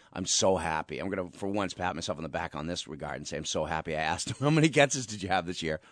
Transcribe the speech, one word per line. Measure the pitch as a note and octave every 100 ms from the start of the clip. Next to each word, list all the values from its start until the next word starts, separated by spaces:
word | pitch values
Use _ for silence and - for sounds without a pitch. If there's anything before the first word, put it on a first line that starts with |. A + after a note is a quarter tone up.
| -
I'm | - F#2
so | - G2 F#2
happy. | E2 D#2 D2 C2+
I'm | F#2+
gonna, | F#2+ F2+
for | - G2
once, | G2+ F#2+
pat | - F2+ E2+
myself | F#2+ D#2
on |
the | D#2+
back | E2 E2+ C#2+
on | D#2
this | F2 -
regard | D2+ D2+ C2+
and | D2+
say, | D2+
"I'm | D#2
so | F2 D#2
happy | D#2+ D#2+ D#2
I |
asked | D#2 E2+ -
him, | -
<laughs> |
'How | C#3
many | D#3+ D#3
catches | C#3+ C#3+ C3 A#2
did | G#2+
you | F#2+
have | F#2 E2+
this | F2+
year?'" | D#2+ D#2 -